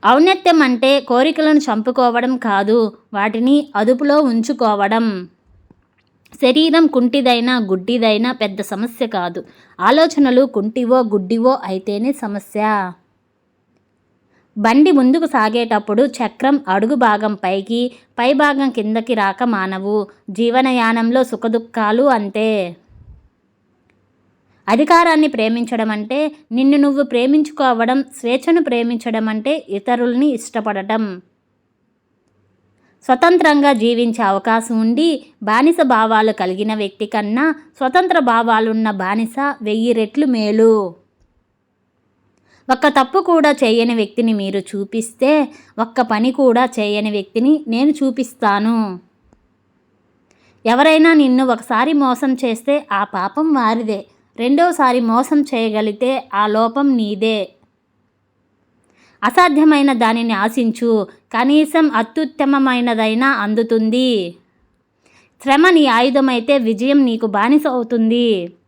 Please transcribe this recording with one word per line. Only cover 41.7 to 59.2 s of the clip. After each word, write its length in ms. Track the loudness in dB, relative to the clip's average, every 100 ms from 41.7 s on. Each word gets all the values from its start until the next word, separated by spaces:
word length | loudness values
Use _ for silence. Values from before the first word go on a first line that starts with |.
| _ _ _ _ _ _ _ _ _ -6
ఒక్క 200 | 0 2
తప్పు 300 | 2 0 0
కూడా 300 | 2 2 2
చేయని 420 | 2 2 2 0 0
వ్యక్తిని 380 | -4 -2 -2
మీరు 280 | 0 -2 -6 -6
చూపిస్తే, 640 | -8 -6 -6 -8 -2 0 2 0 -6 _ -8
ఒక్క 200 | -6 -2
పని 280 | -2 0 -2
కూడా 340 | 2 2 4 0
చేయని 400 | -2 -4 -2 -4
వ్యక్తిని 420 | -6 -6 -2 0 0 0
నేను 240 | 0 0
చూపిస్తాను. 840 | 0 -2 -2 -8 -2 -2 0 0 -2 -4 -8 _ _ _ _ _ _ _ _ _ _ _ _ _ _ _ _ -2
ఎవరైనా 480 | 2 4 6 6
నిన్ను 320 | 6 4 2 2
ఒకసారి 460 | -2 -2 -2 0 2
మోసం 380 | 0 0 -2 -2
చేస్తే 400 | -2 -4 -2 -2 -2
ఆ 120 | -4 -4
పాపం 380 | -4 -6 -2 0
వారిదే, 480 | 2 0 -2 -2 -6 -8 _ _ -6
రెండోసారి 640 | 0 2 2 2 0 2
మోసం 360 | 0 0 0 0
చేయగలిగితే 640 | 0 -2 -2 -2 -4 -2 -4 -4 -4
ఆ 120 | -4 0
లోపం 400 | 2 0 0 0 0
నీదే. 420 | -2 -2 -2 -2 -6 _ _ _ _ _ _ _ _ _ _ _ _ _ _ _ _ _